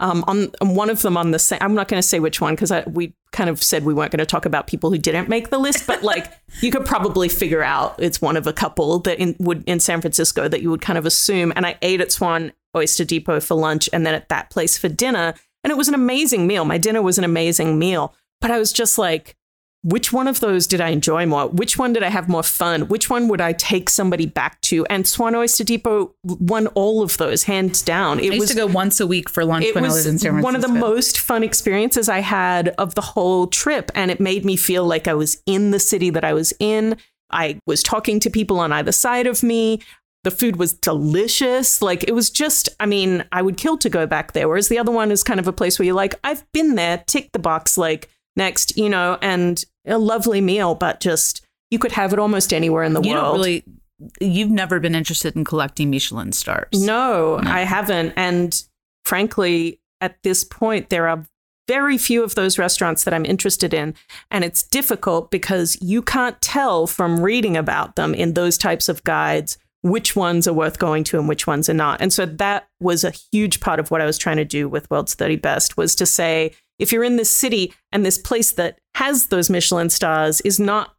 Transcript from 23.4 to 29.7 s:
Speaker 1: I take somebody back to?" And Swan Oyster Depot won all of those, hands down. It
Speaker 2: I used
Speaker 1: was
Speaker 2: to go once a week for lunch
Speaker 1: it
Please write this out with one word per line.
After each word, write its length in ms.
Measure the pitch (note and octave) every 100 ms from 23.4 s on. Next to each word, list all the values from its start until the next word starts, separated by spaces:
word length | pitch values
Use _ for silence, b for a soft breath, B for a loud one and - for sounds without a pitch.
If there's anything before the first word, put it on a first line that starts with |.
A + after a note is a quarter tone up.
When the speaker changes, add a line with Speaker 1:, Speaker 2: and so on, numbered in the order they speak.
Speaker 1:
I 120 | E3+
take 360 | E3 - F#3 F3+
somebody 380 | - F#3+ F3 D#3+
back 340 | D3+ C3 -
to?" 220 | - E3 -
And 200 | G3 F#3+
Swan 300 | - A#3 A#3
Oyster 260 | A#3 -
Depot 520 | A3 A#3 A3+ G#3+ F#3+ _
won 420 | F3+ F3+ F3 A3 G#3+
all 340 | G3+ G3+ A3
of 140 | G3 -
those, 260 | D#3 -
hands 380 | - G3 F#3 -
down. 360 | - E3+ F3+ D3
It 60 | G3+
Speaker 2:
I 20 |
used 60 | G3+
Speaker 1:
was 100 | G#3
Speaker 2:
to 60 | A3+
go 100 | G#3
once 320 | F#3 G3 -
a 80 | F#3
week 220 | F3+ -
for 160 | -
lunch 220 | E3 E3
Speaker 1:
it 80 | F3